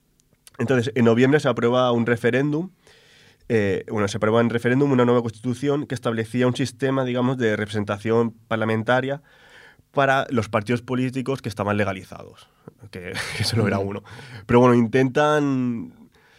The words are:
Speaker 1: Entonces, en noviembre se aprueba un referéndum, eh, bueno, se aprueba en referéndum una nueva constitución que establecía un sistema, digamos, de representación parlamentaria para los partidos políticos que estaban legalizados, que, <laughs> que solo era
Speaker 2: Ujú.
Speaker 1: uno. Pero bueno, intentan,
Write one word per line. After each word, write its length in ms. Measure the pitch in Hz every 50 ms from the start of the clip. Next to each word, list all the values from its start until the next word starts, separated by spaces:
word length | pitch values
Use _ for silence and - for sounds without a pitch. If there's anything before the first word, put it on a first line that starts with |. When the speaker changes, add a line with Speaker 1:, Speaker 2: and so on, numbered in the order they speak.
| _ _ _ _ _ _ _ _ _ - - -
Speaker 1:
Entonces, 320 | 120 117 135 123 107 - -
en 100 | 131 117
noviembre 340 | 117 113 120 131 131 147 147
se 80 | 147
aprueba 440 | 131 117 117 120 120 123 127 127 123
un 140 | 120 117 113
referéndum, 680 | 120 120 113 - 117 123 131 143 147 147 156 185 190 - _ _ - - _ _ _ _ - _ - _ _ _ -
eh, 360 | 120 110 101 98 92 - - -
bueno, 180 | 113 104 101
se 100 | 98 -
aprueba 240 | 104 107 107 110 117
en 80 | 117 113
referéndum 420 | 117 113 - 120 123 135 143 143
una 140 | 131 123 120
nueva 160 | 120 123 123
constitución 640 | 117 113 - - - 127 120 127 139 143 139 151 131
que 80 | - 131
establecía 520 | 117 - 123 113 113 110 - - 123 123
un 80 | 123 123
sistema, 500 | - 135 - - - 139 131 135 135 131
digamos, 320 | 123 123 123 123 127 135
de 180 | 127 120 110 104
representación 760 | 104 107 101 107 107 104 104 104 101 - 113 113 117 117 117 - - _
parlamentaria 760 | - 113 110 110 110 110 110 110 - 123 127 127 135 139 143 - _ _ _ - - - - - - - _ _ _
para 360 | - 147 139 135 135 135 - -
los 180 | 135 113 104 -
partidos 320 | - 110 104 113 123 120
políticos 600 | 123 131 127 123 127 127 127 135 123 135 135 135
que 80 | - 117
estaban 280 | - - 98 101 104
legalizados, 720 | 104 101 98 95 92 87 - - - - - - - - _ _ _ _ - - _ - 101
que, 220 | - 95 87 90 95 - -
<laughs> 120 | - -
que 60 | 110 104
solo 240 | - 107 113 107
era 120 | 98 98 98
Speaker 2:
Ujú. 100 | 98 98
Speaker 1:
uno. 140 | 104 - - - - - - - - - -
Pero 120 | - 120 120
bueno, 160 | 127 123 120
intentan, 1160 | 120 117 107 120 131 131 131 120 151 147 151 151 151 143 139 135 127 127 123 117 113 87 - - - - - _ _ _ _ _